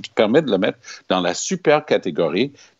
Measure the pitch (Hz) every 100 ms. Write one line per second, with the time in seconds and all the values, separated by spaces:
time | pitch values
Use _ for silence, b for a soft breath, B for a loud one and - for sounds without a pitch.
0 | - - 107 135 143 95 110 - B B
1 | - 92 87 87 - 185 160 151 - 101
2 | 98 82 82 98 139 b b _